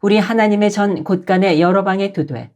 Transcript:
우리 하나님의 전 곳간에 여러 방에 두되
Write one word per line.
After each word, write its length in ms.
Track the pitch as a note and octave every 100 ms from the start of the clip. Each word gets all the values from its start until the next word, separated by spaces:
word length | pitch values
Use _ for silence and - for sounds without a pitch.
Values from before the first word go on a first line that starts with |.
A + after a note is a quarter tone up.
우리 160 | G3+ G#3+
하나님의 540 | F#3 A3+ G#3+ G#3 G#3
전 340 | G#3 G#3 F#3
곳간에 560 | D3+ F#3 F3+ F#3 F#3+ D#3
여러 240 | F3 F#3+
방에 300 | G3 F#3+ G3
두되 360 | G3 C#3+ B2 A#2+